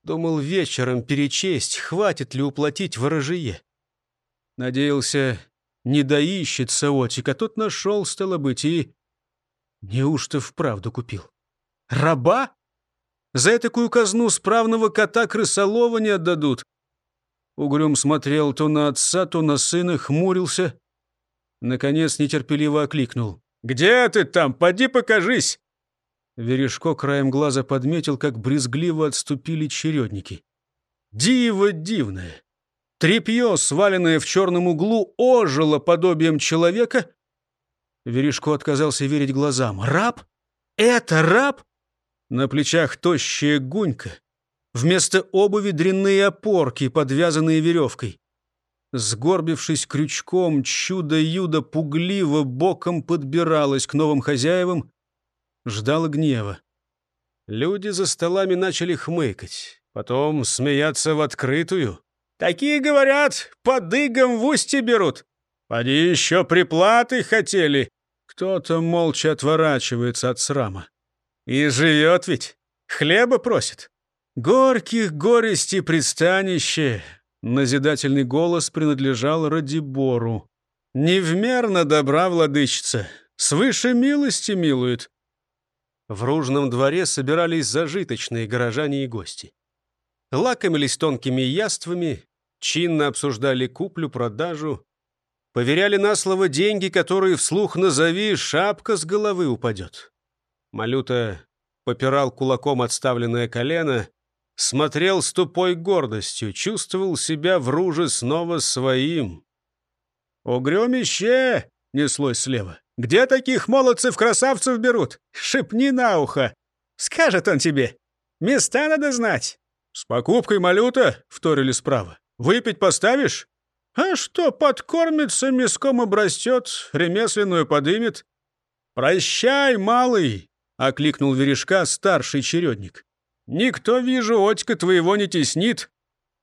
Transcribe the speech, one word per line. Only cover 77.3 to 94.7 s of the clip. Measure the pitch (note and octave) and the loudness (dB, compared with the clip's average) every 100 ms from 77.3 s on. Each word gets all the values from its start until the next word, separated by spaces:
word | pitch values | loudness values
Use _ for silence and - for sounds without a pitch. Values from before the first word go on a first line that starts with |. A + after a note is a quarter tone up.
| _ | _
назидательный | A2+ B2+ C3+ C#3 C#3+ C#3+ C#3+ C#3 | -2 0 2 2 2 0 0 0
голос | B2+ C#3 E3+ E3+ - | 2 0 2 0 -2
принадлежал | - D3+ C3+ C3+ B2 C3+ D#3+ D#3 | 0 0 0 0 0 0 0 0
Радибору. | D#3+ C#3 D#3+ D3 C3 C3+ A#2+ A2+ A2 - _ _ _ _ C3 | -2 -2 -6 -4 -2 0 0 -2 -6 -8 _ _ _ _ -2
«Не | D#3 F#3+ | 2 2
в | E3+ F3 | 2 0
мерно | A3+ B3+ A#3 F3+ D#3 | 0 0 0 0 2
добра, | D3+ C#3 D3 F#3 | 2 4 2 2
владычица, | F3 D3+ C#3+ C3+ - - A#2+ F2+ - _ - | 2 2 2 0 -2 -4 -6 -6 -14 _ -6
свыше | - D3 B3+ G#3 B3 | -2 2 2 2 0
милости | A#3+ C4+ D4 C#4+ - - | 2 2 2 0 -2 -4
милует». | G3 D#3+ C3 B2 B2 - _ _ _ _ _ _ _ _ _ _ | 0 2 2 0 -4 -8 _ _ _ _ _ _ _ _ _ _
В | G2+ | -6
Ружном | A#2+ D3+ C3 C#3 C#3 | -2 -2 0 0 0
дворе | A#2+ C3+ E3+ F3+ | 0 0 0 -2
собирались | - C3 D#3+ E3+ E3 A#2+ | -4 -2 0 0 -2 -2
зажиточные | B2+ D#3+ F3+ E3 A2+ - A#2 A2 | -2 -2 -4 -6 -8 -6 -6 -4
горожане | B2 A#2+ A2+ D3+ C#3 | -2 -2 -2 -2 -4
и | C3 | -6
гости. | A#2 - - - _ _ _ _ _ _ _ _ | -8 -12 -16 -20 _ _ _ _ _ _ _ _
Лакомились | C3 A#3+ A#3+ F#3+ D#3 C#3 - | -2 0 0 -2 0 -2 -2
тонкими | D#3+ C3 C3+ B2+ | -2 -2 -2 -2
яствами, | B2+ D#3 G#3+ - E3+ F3 E3+ C3+ _ _ _ _ | -2 -2 -4 -6 -8 -6 -4 -6 _ _ _ _
чинно | - D#3 E3+ D#3 D3 | -6 -2 0 0 0
обсуждали | - D3 A#2 C3+ B2+ B2+ | -2 -4 -2 -2 -2 -4
куплю-продажу, | - F#3+ - D3+ B2+ A#2+ G#2+ E3+ D#3 D3+ | -6 -10 -6 -8 -4 -6 -4 -6 -6 -8